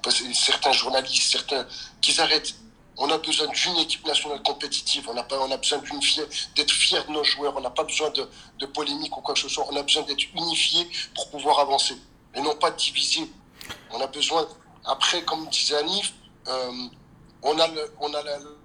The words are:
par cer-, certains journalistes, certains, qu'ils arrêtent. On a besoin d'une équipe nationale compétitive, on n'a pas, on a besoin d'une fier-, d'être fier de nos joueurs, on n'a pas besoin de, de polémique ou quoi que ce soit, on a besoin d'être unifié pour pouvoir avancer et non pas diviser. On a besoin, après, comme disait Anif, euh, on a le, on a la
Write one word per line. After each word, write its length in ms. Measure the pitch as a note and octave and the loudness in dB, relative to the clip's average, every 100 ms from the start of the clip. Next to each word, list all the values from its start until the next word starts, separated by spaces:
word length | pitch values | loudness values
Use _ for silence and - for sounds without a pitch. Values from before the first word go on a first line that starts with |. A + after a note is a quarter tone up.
par 100 | - | 2
cer-, 140 | - B2+ | 0 2
certains 380 | A#2+ - - - | 2 4 4 4
journalistes, 600 | - B2 C3 - - - | 2 2 0 2 0 2
certains, 340 | - - C#3 - - - - | 0 0 -4 -4 -12 -16 -2
qu'ils 180 | - - | 2 4
arrêtent. 340 | D#3 D3+ - - - - - - | 4 2 0 -10 -18 -20 -20 -2
On 120 | C#3 | 0
a 80 | D#3+ | 2
besoin 300 | D#3+ D#3 - | 2 0 0
d'une 300 | - F3 F3 | 0 0 2
équipe 280 | D#3+ D#3+ D#3 | 0 -2 0
nationale 360 | C#3 D3+ C#3 | 0 0 -2
compétitive, 640 | C#3 C#3+ C#3+ - - - - | -2 -2 -4 -4 -2 -2 -2
on 60 | |
n'a 100 | A#2+ | -6
pas, 120 | - C3+ | -4 -2
on 100 | C3+ | 0
a 60 | C3+ | 0
besoin 220 | - D3 | 0 0
d'une 240 | C#3+ D3 | -4 -2
fier-, 260 | - D#3 D3 - - | 0 0 -2 -6 -4
d'être 160 | - D3 | 0 2
fier 340 | - - F3+ C#3 | 2 4 2 0
de 60 | |
nos 120 | D3+ | 0
joueurs, 300 | C#3+ - C#3+ C#3 | 0 2 0 -2
on 40 | |
n'a 80 | B2+ | -2
pas 140 | - | -2
besoin 260 | D3+ - D3+ | -2 0 0
de, 180 | C#3 C3 - - - | -2 -6 -10 -20 -10
de 80 | C#3 | -6
polémique 500 | - D3+ C#3+ D#3 - | -4 -4 -4 -6 -6
ou 60 | |
quoi 120 | - | -2
que 60 | D#3+ | -2
ce 80 | C#3+ | -2
soit, 180 | - C#3+ | -2 -2
on 40 | C#3+ | -2
a 60 | |
besoin 200 | C#3+ D#3 | 2 0
d'être 200 | D3 C#3+ - | 2 -2 -2
unifié 520 | - - - - - - - - | -2 -2 0 4 2 2 -4 -8
pour 160 | - - | -8 -8
pouvoir 300 | C#3+ C3+ C#3+ | -2 2 4
avancer 360 | C#3 C3+ - B2+ - - - | 6 4 2 -2 -16 -20 -12
et 80 | C3 | -2
non 120 | D3 - | -2 2
pas 140 | - | 0
diviser. 560 | - - - - D#4+ D#4 - - - - - - | 2 -2 0 0 0 -2 -12 -20 -20 -16 -16 -10
On 100 | A#2+ | -4
a 40 | C3+ | -4
besoin, 400 | C#3+ D3 D#3+ D3+ - - - | 0 2 2 0 -6 -20 -12
après, 400 | - C3+ - F3 | -4 2 2 2
comme 240 | E3 D#3+ D#3 | -2 -4 -2
disait 280 | - - D3 | 0 2 2
Anif, 360 | D#3 G3 G#3 - - - - | 0 0 -2 -8 -20 -16 -6
euh, 240 | C3 B2+ B2 B2 - - - - - | -4 -4 -6 -12 -14 -20 -20 -20 -4
on 160 | - D#3 | 0 4
a 80 | E3 | 4
le, 280 | D#3 D3+ - | 2 -8 -6
on 120 | D3 | -4
a 100 | D3 | -4
la 160 | D3 C#3+ C#3+ D3+ | -4 -6 -8 -20